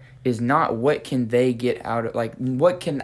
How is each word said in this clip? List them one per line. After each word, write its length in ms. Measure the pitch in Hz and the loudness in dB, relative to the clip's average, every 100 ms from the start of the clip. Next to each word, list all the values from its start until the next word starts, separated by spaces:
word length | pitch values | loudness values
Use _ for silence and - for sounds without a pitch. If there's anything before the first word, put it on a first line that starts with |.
| - - | -14 -6
is 160 | 127 113 | -2 0
not 360 | 120 151 160 113 | 2 2 2 0
what 280 | 131 151 | 0 0
can 260 | - 131 113 | -2 -2 2
they 220 | 120 127 | 2 2
get 300 | 117 123 - | 2 -2 -2
out 220 | - 117 113 | -4 -4 -4
of, 80 | |
like, 220 | - 113 - | -4 -6 -4
what 440 | 127 127 170 180 | -4 2 2 2
can 220 | - 139 | -2 -4